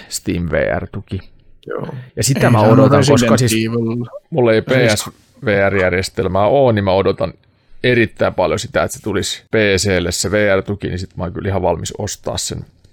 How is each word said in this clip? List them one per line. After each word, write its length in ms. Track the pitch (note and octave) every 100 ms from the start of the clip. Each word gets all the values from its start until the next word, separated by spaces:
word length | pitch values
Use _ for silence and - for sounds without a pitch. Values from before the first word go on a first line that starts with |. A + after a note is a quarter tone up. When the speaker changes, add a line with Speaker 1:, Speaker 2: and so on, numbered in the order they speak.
| -
Speaker 1:
Steam 400 | - G2+ F2 E2+
V 280 | D2+ G#1+ D#2+
R-tuki. 420 | - G2 - F#2+ - - _ - -
Speaker 2:
Joo. 220 | - - - - -
Speaker 1:
Ja 60 |
sitä 220 | - - F#3+
Speaker 3:
Ei 40 |
Speaker 1:
mä 80 | A#2
Speaker 3:
se 40 | A2
on 60 |
Speaker 1:
odotan, 260 | B2+ C3 C#3+
Speaker 3:
Resident 220 | C#3 C3
Speaker 1:
koska 160 | A#2+ A2 A#2+
siis 180 | A2 A2+
Speaker 3:
Evil. 380 | A#2 A2+ A#2+ A#2+ - -
Speaker 1:
mulla 220 | D#3+ A#2+
ei 100 | A2 A#2+
Speaker 3:
Siis 220 | B2+ A#2
Speaker 1:
P 40 | G#2+
S 120 | - - _ -
V 240 | A#2 G2 G2
R-järjestelmää 760 | G2 F2+ F2+ F#2+ - F#2+ F#2 G#2
oo, 260 | C#3 C3
niin 120 | G#2+
mä 80 | G2
odotan 400 | F#2+ F#2+ - F2 - _ _ _ -
erittäin 500 | B2+ A#2+ A2 - F2+
paljon 240 | - F2 F2
sitä, 240 | - -
että 140 | D#2+ -
se 60 |
tulisi 400 | G#2+ F2+ - - -
P 40 | A2 G#2 F#2+
C:lle 360 | G2+ F2+ F2
se 180 | - F#2+
V 260 | G#2 G#2 F#2+
R-tuki, 300 | - G2+ -
niin 100 | F2+
sit 180 | F#2+ -
mä 80 |
oon 80 | F2+
kyllä 160 | - G2
ihan 140 | F#2+
valmis 320 | F2+ F2 G#2 -
ostaa 400 | G#2 - - -
sen 260 | - E2 - _ _